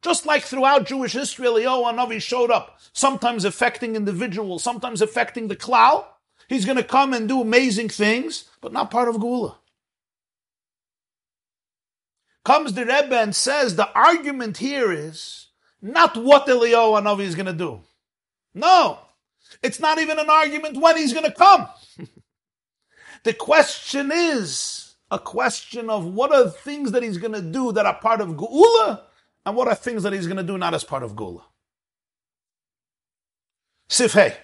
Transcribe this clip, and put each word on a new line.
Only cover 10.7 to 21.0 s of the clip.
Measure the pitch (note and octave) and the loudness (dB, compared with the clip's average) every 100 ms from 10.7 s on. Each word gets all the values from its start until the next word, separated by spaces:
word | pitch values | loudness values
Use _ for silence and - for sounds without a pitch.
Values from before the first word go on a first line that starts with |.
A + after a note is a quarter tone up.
| _ _ _ _ _ _ _ _ _ _ _ _ _ _ _ _ _ | _ _ _ _ _ _ _ _ _ _ _ _ _ _ _ _ _
Comes | - C#4+ D4+ | 2 2 2
the | F#3+ A#3 | -6 0
Rebbe | C4+ C#4+ B3+ | 0 2 0
and | A3 | 0
says, | F#3+ - C#4+ C4 E3+ | -2 -2 0 -2 -2
the | G3+ | -2
argument | - C4+ E4+ D4 C#4 A#3 G3 | 4 4 4 -4 -8 -8 -8
here | C4 C#4+ A#3 | -6 -4 -2
is | E3 D3+ D#3+ - - - _ _ _ | -4 -8 -14 -18 -20 -20 _ _ _
not | G3 C#4+ E4 A3+ | -6 2 2 2
what | A#3+ C#4+ C#4 | 6 6 6
Eliyahu | B3+ A#3 A#3 A3+ G#3+ | 2 4 4 4 2
Hanavi | G3+ G3+ | 0 -2
is | G3 E3 | -4 -6
gonna | F#3+ | -6
do. | E3 E3+ A2 _ _ _ _ _ _ _ | -6 -8 -10 _ _ _ _ _ _ _
No, | F3+ D4+ F#4 G#3+ D3 _ _ _ _ _ - | -4 4 6 4 -2 _ _ _ _ _ -8
it's | B3 - | -8 -2
not | D#4+ D#4 | 0 0
even | D#4 D#4 | 0 -2
an | D4+ | 4
argument | D#4 D#4 D4+ D#4 C4+ | 4 4 -2 -8 2
when | E4 | 2
he's | D#4+ | 2